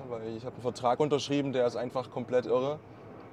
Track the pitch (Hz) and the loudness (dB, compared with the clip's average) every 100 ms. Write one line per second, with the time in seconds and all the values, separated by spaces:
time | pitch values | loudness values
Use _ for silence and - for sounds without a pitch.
0 | 131 113 113 113 123 117 120 - 123 127 | -8 -6 -6 -8 -10 -6 -4 0 2 4
1 | 151 143 - 143 139 127 123 110 123 131 | 4 2 2 0 2 4 2 2 -2 -4
2 | 120 131 113 127 120 127 135 151 - - | -4 -4 0 2 4 2 2 -2 -8 -18
3 | - - - | -18 -16 -12